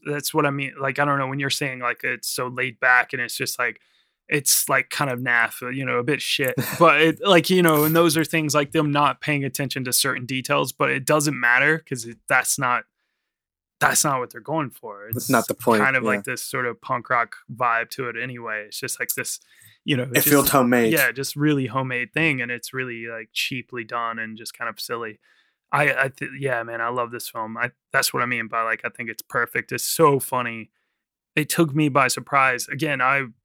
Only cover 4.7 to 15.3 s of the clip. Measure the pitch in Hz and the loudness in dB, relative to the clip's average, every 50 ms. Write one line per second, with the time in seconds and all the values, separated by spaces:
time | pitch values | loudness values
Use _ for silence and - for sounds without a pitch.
4.7 | 139 131 127 - - - 147 139 127 123 127 127 120 120 117 110 - - 127 123 | 0 0 0 -2 -2 -2 -2 -2 -2 -2 0 2 2 2 2 0 -2 -6 -10 -8
5.7 | 127 135 135 127 123 123 120 123 139 127 - - - - 139 127 123 - 120 - | -6 -6 -4 -2 -2 -2 0 0 -2 -2 -2 -2 -2 0 0 -2 -2 -2 -4 -4
6.7 | - - 170 165 147 147 156 165 156 - - - 185 170 143 - 185 185 175 165 | 2 6 6 8 8 8 6 4 4 2 4 6 6 6 6 6 4 6 6 6
7.7 | 156 147 151 - 160 165 170 165 143 160 156 - - 160 156 147 135 151 143 139 | 6 4 4 4 4 4 4 4 4 2 0 0 0 0 0 0 0 0 0 0
8.7 | - 160 156 147 143 147 147 139 127 - - - 147 143 139 135 131 - 143 123 | 0 0 0 2 2 2 2 2 0 -2 -2 -2 -2 -2 -2 -4 -4 -4 -4 -4
9.7 | - 139 127 127 120 - - 135 131 131 127 117 135 131 127 - 147 143 143 131 | -6 -6 -4 -2 0 0 0 0 -2 -4 -6 -6 -6 -4 -2 0 0 0 0 0
10.7 | - - 147 135 135 135 135 - 151 156 147 151 143 123 123 120 120 127 139 147 | -2 0 0 0 0 0 2 2 2 2 2 0 0 0 2 4 4 6 4 4
11.7 | 156 160 - - 143 123 110 117 113 - _ - 143 127 123 - - - 135 123 | 2 0 -2 -6 -8 -8 -8 -10 -16 -12 _ 0 0 2 2 0 -2 0 0 0
12.7 | 120 117 - _ _ _ _ _ _ _ _ _ _ _ _ _ _ _ _ _ | 0 -2 -2 _ _ _ _ _ _ _ _ _ _ _ _ _ _ _ _ _
13.7 | _ - 147 147 - - - 156 139 127 123 113 - 123 113 - 151 160 147 123 | _ 0 0 2 2 2 0 0 0 -2 -4 -6 -10 -12 -8 -4 -4 -2 -4 -4
14.7 | - - - 110 101 101 104 110 117 123 - 123 | -6 -12 -16 -16 -16 -16 -12 -10 -8 -6 -2 2